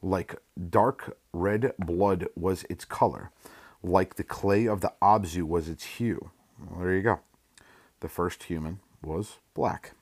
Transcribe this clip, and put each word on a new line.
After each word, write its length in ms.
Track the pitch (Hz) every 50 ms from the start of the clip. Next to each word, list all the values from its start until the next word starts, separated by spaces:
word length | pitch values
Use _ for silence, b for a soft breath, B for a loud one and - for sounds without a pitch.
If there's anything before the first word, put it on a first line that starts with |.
| -
Like 340 | 95 92 92 85 - - - _ _ _ - 90 87
dark 460 | - 113 104 123 - - - - - _ _ _ -
red 400 | 85 87 98 104 110 120 131 - -
blood 500 | 92 82 85 87 98 101 98 87 85 - -
was 300 | - 82 95 92 87 - -
its 160 | 90 - -
color, 460 | - - - - 107 69 - 50 95 _ B B B B B B B B B B
like 340 | 92 87 95 92 92 -
the 80 | - 87
clay 420 | - - - - 101 101 104 117
of 140 | 113 107 95
the 120 | 87 - - _
Abzu 440 | - 98 107 110 101 85 80 90 85
was 240 | 78 82 85 78 80
its 160 | 82 - -
hue. 460 | - - - 117 117 92 - - - _ _ _ _ _ -
Well, 220 | - - - 85
there 140 | 90 90 92
you 80 | 95 98
go. 180 | 117 98 - _ _ _ _ _ _ _ b b b b b b b b b
The 80 | - 82
first 360 | - - 90 90 - - -
human 360 | - 87 82 78 78 90 101 _ _ _ _ -
was 360 | 76 78 85 107 - - - _ _ _
black. 380 | - - 110 - - - - - _